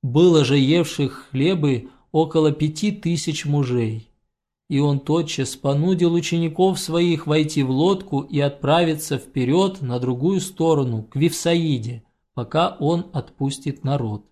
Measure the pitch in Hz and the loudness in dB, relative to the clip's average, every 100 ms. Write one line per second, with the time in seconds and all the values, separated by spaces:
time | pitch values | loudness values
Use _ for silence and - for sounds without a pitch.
0 | 135 127 180 165 127 143 135 165 165 - | 0 4 6 6 4 2 4 2 0 -2
1 | 139 - - 135 151 185 147 123 - _ | -4 -4 -10 -2 0 2 0 -2 -4 _
2 | _ 156 160 160 156 147 151 156 208 202 | _ 0 2 4 2 2 -2 -2 -4 -2
3 | 165 170 - 151 147 147 131 123 113 110 | -4 -2 -4 -6 -2 0 0 0 -2 -6
4 | - _ _ _ _ _ _ 143 147 143 | -12 _ _ _ _ _ _ 0 2 0
5 | 139 160 156 - 131 - 139 139 170 190 | 0 -2 0 -4 -6 -4 -2 0 2 2
6 | 175 170 - 170 165 160 190 185 - 165 | 2 2 0 -2 -2 2 0 0 -2 0
7 | 175 170 - 151 151 156 131 131 170 190 | 0 0 0 0 0 0 0 2 2 0
8 | - 139 - 143 143 139 139 160 170 156 | -2 -6 -2 -2 -2 -2 0 2 2 -2
9 | - 135 - - 123 156 196 190 131 123 | -4 -8 -6 -4 0 2 2 -2 -6 -4
10 | 123 123 156 190 185 - 165 151 131 113 | -2 -2 0 0 -4 -2 2 2 0 -4
11 | 110 139 165 165 170 170 165 131 110 120 | -6 0 0 0 0 0 0 -2 -4 -10
12 | _ _ _ - 117 151 180 - 147 170 | _ _ _ -10 -4 0 -2 0 -2 -2
13 | 170 143 - _ 135 135 - 135 135 139 | -2 -8 -8 _ -6 -4 -8 -6 -4 -2
14 | 113 104 _ | -2 -6 _